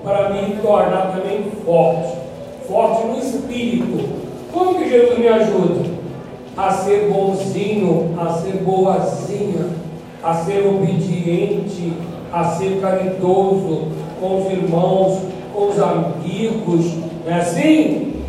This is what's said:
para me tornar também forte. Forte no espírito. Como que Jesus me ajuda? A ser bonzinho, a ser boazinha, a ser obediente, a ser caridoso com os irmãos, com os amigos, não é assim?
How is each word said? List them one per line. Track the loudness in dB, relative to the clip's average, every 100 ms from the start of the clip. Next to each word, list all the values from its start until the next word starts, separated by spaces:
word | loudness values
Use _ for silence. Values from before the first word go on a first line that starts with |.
para | 0 0 0
me | -4 -4 -2
tornar | 2 4 4 0 -2 -2
também | -4 -4 -4 -6 0
forte. | 4 4 2 -2 -8 -10 -12 -14 -14 -4
Forte | 0 2 2 -2
no | -4
espírito. | -4 -4 -4 -4 -2 0 -2 -2 -4 -6 -10 -12 -8
Como | 0 2 2
que | 4
Jesus | 6 6 6
me | 4
ajuda? | 6 4 4 2 2 -2 -6 -10 -12 -14 -16 -14 -2
A | 0
ser | 0 2 2 4
bonzinho, | 2 2 0 -2 -2 0 2 2 2 0 -2
a | -2
ser | -2 -2 -2
boazinha, | 0 2 4 2 0 -4 -6 -4 -2 -2 -4 -6 -8 -14 -16 -6
a | -2
ser | -2 0 2 2
obediente, | 2 2 2 0 0 0 2 2 0 -2 -4 -6 -6 -8 -10 -6
a | -2 0
ser | 0 -2 0
caridoso | 0 0 0 0 2 4 4 2 0 -2 -4 -6 -10 -6
com | -2 0
os | 0
irmãos, | -2 0 2 4 4 2 2 -4 -8 -8
com | -2 0
os | 2
amigos, | 2 2 -2 -4 -6 -2 -2 -2 0 2 2 -2 -8 -8 -4
não |
é | 0
assim? | 0 2 4 6 4 0 -2 -6